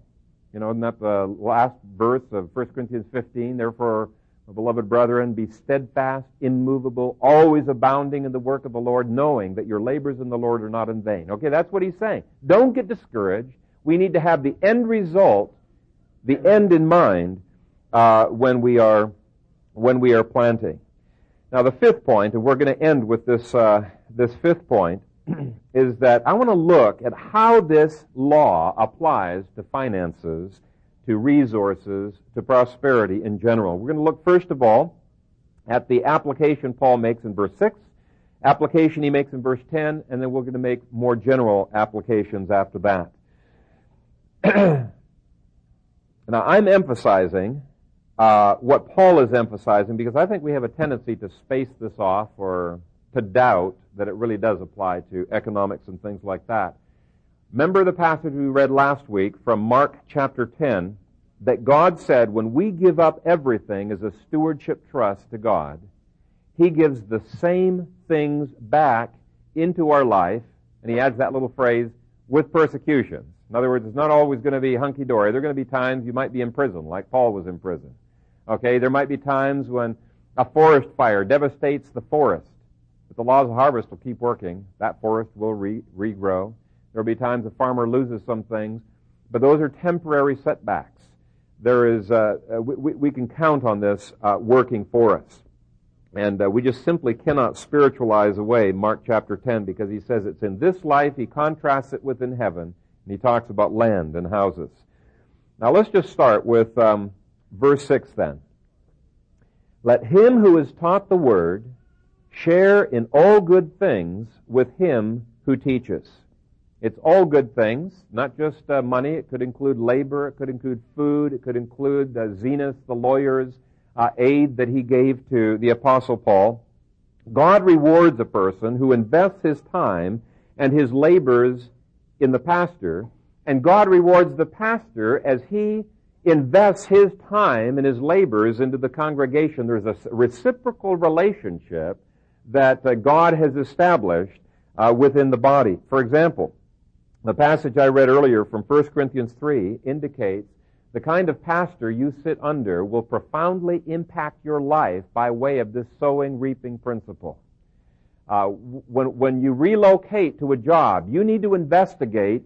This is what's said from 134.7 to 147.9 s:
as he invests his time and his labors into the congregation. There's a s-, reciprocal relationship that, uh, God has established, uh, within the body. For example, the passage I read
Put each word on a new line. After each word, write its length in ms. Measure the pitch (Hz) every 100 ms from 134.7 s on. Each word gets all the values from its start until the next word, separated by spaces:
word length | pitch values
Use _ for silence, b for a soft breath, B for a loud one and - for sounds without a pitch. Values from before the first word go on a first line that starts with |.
| 226 - 117 107 139 139
as 180 | 127
he 420 | - 208 208 214 208 _ _ _ 180
invests 600 | 156 131 175 202 - -
his 280 | 196 196 - -
time 480 | 208 196 117 117 139
and 80 | 139
his 140 | 117
labors 580 | 143 190 185 107 113 113
into 180 | 131 131
the 120 | 127
congregation. 800 | 160 156 143 135 143 156 156 117
There's 180 | 113 104
a 40 |
s-, 180 | 101 -
reciprocal 840 | 117 123 - 254 254 247 233 190 175
relationship 1040 | 165 160 202 - 104 85 - 82 80 98 _ _ _ _ -
that, 340 | 131 131 131 131
uh, 100 | 117
God 380 | 107 156 170 160
has 200 | 156 135
established, 840 | 135 - 175 165 98 85 95 _ _ _ _ -
uh, 160 | 113 120
within 320 | 139 139 135
the 80 | 123
body. 420 | 135 139 113 87 -
For 120 | 135
example, 540 | 120 147 165 - 80 _ _ _ _ _ _ _ 110
the 80 |
passage 440 | 104 147 156 143 120
I 100 |
read 220 | 135